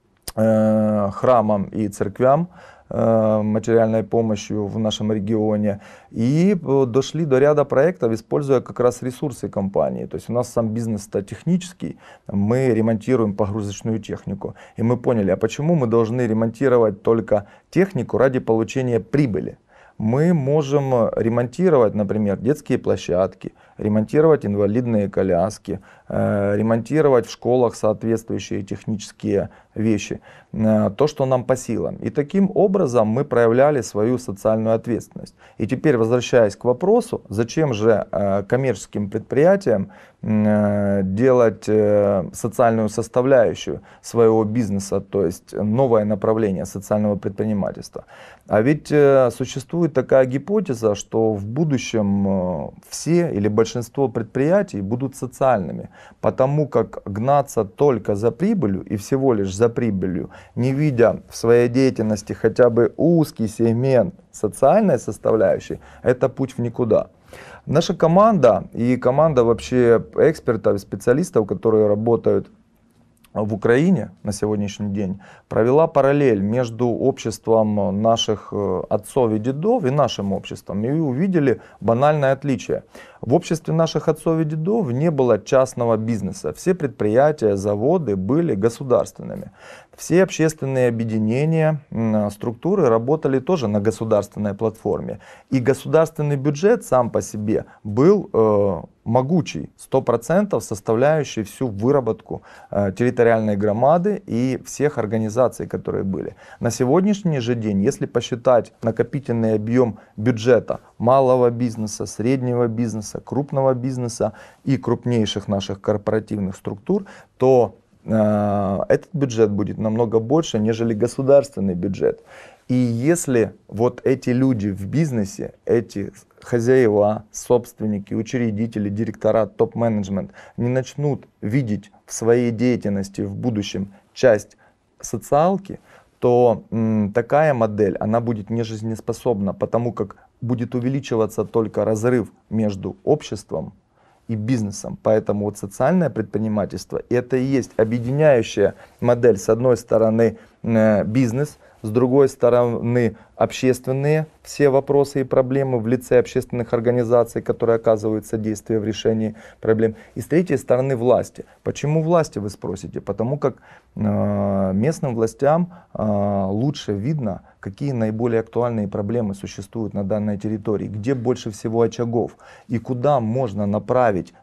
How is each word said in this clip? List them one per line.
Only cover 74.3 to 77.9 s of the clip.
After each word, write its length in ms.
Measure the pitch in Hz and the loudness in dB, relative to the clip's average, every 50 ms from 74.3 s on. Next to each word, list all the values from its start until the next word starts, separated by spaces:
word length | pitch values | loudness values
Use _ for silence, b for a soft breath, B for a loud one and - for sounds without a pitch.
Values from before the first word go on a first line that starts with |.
| 98 | -6
сегодняшний 600 | - - 107 107 101 101 101 - - 104 104 98 | -4 -2 -2 -2 -2 -4 -4 -6 -6 -6 -6 -4
день, 280 | 101 104 90 95 98 B B B B B B | -4 -4 -4 -6 -8 B B B B B B
провела 380 | - 107 110 120 131 151 165 | 0 0 2 4 4 4 4
параллель 560 | 156 - 143 135 135 143 147 143 131 110 98 95 | 4 4 2 4 4 4 4 2 2 2 2 0
между 460 | 101 113 127 127 113 110 113 123 120 | 0 0 -2 -2 -4 -4 -2 -2 -2
обществом 1120 | 113 - 101 131 131 - - 117 104 - _ 113 113 110 110 107 104 104 101 98 | 0 0 0 -2 -2 -2 -4 -8 -8 -6 _ 2 2 2 2 2 0 0 -2 -2